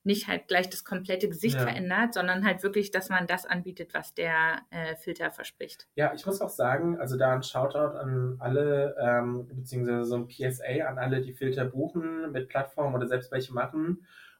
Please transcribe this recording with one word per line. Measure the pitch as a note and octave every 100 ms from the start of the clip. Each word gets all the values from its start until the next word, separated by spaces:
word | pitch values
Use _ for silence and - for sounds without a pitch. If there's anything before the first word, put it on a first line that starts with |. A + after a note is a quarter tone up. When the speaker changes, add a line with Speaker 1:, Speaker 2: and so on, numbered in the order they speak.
Speaker 1:
nicht | G3 G3+ -
halt | F3+ -
gleich | F3+ F#3
das | -
komplette | - F#3 F#3+ F#3 G#3
Gesicht | E3+ A#3 -
Speaker 2:
Ja. |
Speaker 1:
verändert, | G3 - F3+ F#3+ A#3
sondern | G3 F3+ F#3
halt | G3+ F#3
wirklich, | G3+ G3+ G3
dass | F#3 F#3
man | F#3 F3
das | F3+ -
anbietet, | F3+ F3+ F3+ E3
was | D#3 D#3+
der, | - E3 D#3+ D#3+ D#3+ -
äh, | E3+ D#3+ D#3+
Filter | - E3 D#3+
verspricht. | - - - - - -
Speaker 2:
Ja, | - D3
ich | D3 F#3+
muss | G3
auch | -
sagen, | - B2 C#3 E3+ E3+
also | C3 C3
da | C3
ein | B2+
Shoutout | - B2+ C#3 D3 D3 D3
an | C3+ B2+ B2+ B2+
alle, | B2+ C3+ D3 C#3+ C#3+ -
ähm, | A#2+ A#2+ A#2+ B2 B2
beziehungsweise | C3 - B2+ A#2+ A#2+
so | A#2 A#2+
ein | A#2
P | -
S | B2+ B2+
A | C3 C#3 C#3+
an | C3
alle, | B2+ C3
die | C3
Filter | - C3 C3
buchen | B2+ C3 D3+ F3 D#3+ E3 D#3+
mit | C3+ C3
Plattformen | C#3 C3+ - C#3 B2
oder | A#2+
selbst | B2+ -
welche | C3 B2+
machen. | B2 B2+ D#3 D#3+ F#3 - - -